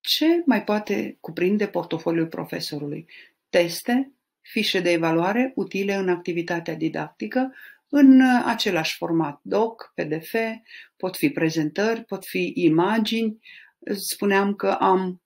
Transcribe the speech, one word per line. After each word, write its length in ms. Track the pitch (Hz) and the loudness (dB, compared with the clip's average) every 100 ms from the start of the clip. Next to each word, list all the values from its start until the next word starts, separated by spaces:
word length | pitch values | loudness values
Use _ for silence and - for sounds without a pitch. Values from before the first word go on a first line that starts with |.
Ce 420 | - - 311 339 339 | -2 0 2 2 2
mai 180 | 214 | 0
poate 520 | 208 214 214 202 - - | 0 -4 -2 -4 -4 -10
cuprinde 480 | - 165 180 208 202 | -12 -2 0 0 -2
portofoliul 580 | 175 170 165 170 165 160 | -4 -4 -4 -2 -2 -2
profesorului? 800 | 165 165 175 - 147 147 151 165 - - _ _ | -6 -8 -8 -8 -8 -8 -10 -14 -20 -20 _ _
Teste, 640 | 180 170 170 - 247 277 _ _ _ | 0 0 -2 -2 0 -2 _ _ _
fișe 400 | - - 208 190 | -8 -4 -2 0
de 100 | 175 | 0
evaluare 640 | 170 165 165 175 220 262 | 2 2 0 0 0 -2
utile 400 | 262 196 190 196 | -2 -6 -4 -2
în 140 | 196 190 | -2 0
activitatea 680 | 175 180 170 170 170 170 | -2 -2 -6 -4 -6 -6
didactică, 800 | 156 160 156 151 _ 214 254 262 - - - _ | -4 -4 -4 -10 _ -4 -2 -2 -6 -20 -20 _
în 320 | 285 277 262 254 247 | 8 10 10 8 4
același 520 | - 220 214 175 156 - | 2 -2 0 0 -2 -4
format 440 | 170 165 156 143 | -2 0 0 -4
doc, 500 | - 196 226 226 - | -4 0 0 -4 -16
P 60 | - | -8
D 220 | 156 160 | -6 -6
F, 100 | 165 226 226 226 _ - - _ | -4 -4 -4 -8 _ -20 -20 _
pot 200 | 185 185 | -8 0
fi 140 | 151 | -2
prezentări, 760 | - 160 160 151 151 208 226 | 0 -2 0 -2 0 -2 -2
pot 200 | 226 190 | -6 -12
fi 280 | - 185 175 | -8 -4 -4
imagini. 840 | - 175 156 185 226 214 226 226 214 - - - _ - 202 - | 2 2 4 2 2 0 0 -2 -4 -18 -20 -20 _ -8 -8 -8
Spuneam 440 | - 202 196 202 | -4 0 2 0
că 160 | 202 196 | -2 -2
am 520 | - 190 190 190 185 | 0 2 2 0 -8